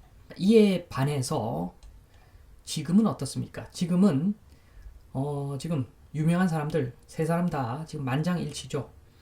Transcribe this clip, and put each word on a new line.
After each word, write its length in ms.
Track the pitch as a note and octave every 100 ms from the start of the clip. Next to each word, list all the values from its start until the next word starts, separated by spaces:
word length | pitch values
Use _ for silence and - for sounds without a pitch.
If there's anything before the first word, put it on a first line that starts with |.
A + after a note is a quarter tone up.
| - - - -
이에 500 | F#3+ A3+ G3+ F3+ -
반해서 880 | B2+ C#3 C#3+ B2+ D3 A2 D3+ F3+ - - - - - - - - -
지금은 440 | - D#3+ C#3 F#3+ G3+
어떻습니까? 600 | - C3 B2+ - - -
지금은, 640 | - E3+ F3+ G3 C3+ F#3 - - - - - - - -
어, 440 | C3 C#3+ C#3+ C#3 C3+
지금 260 | E3 D3+ - - -
유명한 320 | D3+ D#3 F3 F#3
사람들 480 | D#3+ D3 D#3+ B2+ - -
세 160 | -
사람 240 | D#3+ E3+ F3
다 360 | D3 A2+ C#3+ D#3+
지금 160 | D3
만장일치죠. 880 | C3 C#3+ F3 E3+ D3 - - C#3 - - - -